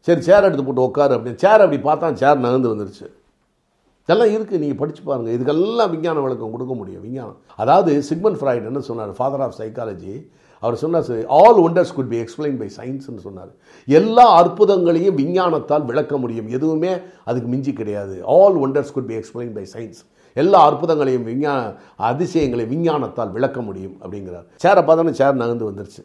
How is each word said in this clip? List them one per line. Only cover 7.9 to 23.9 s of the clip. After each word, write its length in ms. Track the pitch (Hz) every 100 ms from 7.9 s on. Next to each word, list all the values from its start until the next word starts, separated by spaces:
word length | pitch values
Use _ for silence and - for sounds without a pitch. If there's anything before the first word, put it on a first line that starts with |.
| 143 -
சிக்மண்ட் 220 | 165 214 190
ஃப்ராய்டு 280 | 139 120
என்ன 160 | 107 135
சொன்னார், 300 | - 117 107
father 300 | 95 131 139
of 120 | 131 -
psychology, 720 | 113 117 113 92 90 113 156 _ _ _
அவர் 120 | 113 117
சொன்னார், 320 | 160 170 127 117 110
"All 260 | 143 214 220
wonders 260 | 170 170 170 139
could 140 | 127
be 40 | 117
explained 400 | 117 - 151 127
by 80 | 104 104
science"-னு 420 | 120 135 131 113
சொன்னார். 300 | 95 95 92 _ _ _ -
எல்லா 480 | 147 214 233 240
அற்புதங்களையும் 840 | 165 175 170 196 196 170 165 190 160
விஞ்ஞானத்தால் 680 | 139 180 180 160 - 147
விளக்க 320 | 135 123 143 143
முடியும், 320 | 123 113 110
எதுவுமே 480 | 127 156 156 175 180 180 _
அதுக்கு 240 | - 123 117
மிஞ்சி 240 | 127 139
கிடையாது. 520 | - 107 104 98 92 90
"All 280 | 156 202 180
wonders 320 | 135 139 135
could 140 | 135 113
be 140 | 113
explained 320 | 107 120 120 107
by 80 | 95
science". 260 | 113 113 - _ _ _
எல்லா 280 | - 165 196
அற்புதங்களையும் 640 | 151 143 165 156 135 127 113
விஞ்ஞா-, 480 | 127 147 139 113 95 _ _
அதிசயங்களையும் 760 | 113 135 175 170 139 123 113
விஞ்ஞானத்தால் 600 | 143 170 151 120 - 107
விளக்க 300 | 95 131 135
முடியும் 340 | 110 95 95